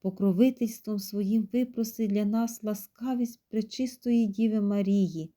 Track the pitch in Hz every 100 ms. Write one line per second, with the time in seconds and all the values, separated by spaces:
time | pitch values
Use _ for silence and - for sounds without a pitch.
0 | 190 190 196 180 262 254 226 226 - 208
1 | 196 202 196 220 202 240 247 240 226 -
2 | 220 202 208 226 233 233 214 208 - _
3 | 247 247 240 - _ 220 220 - 254 -
4 | 240 233 220 196 226 214 202 202 196 202
5 | 185 160 160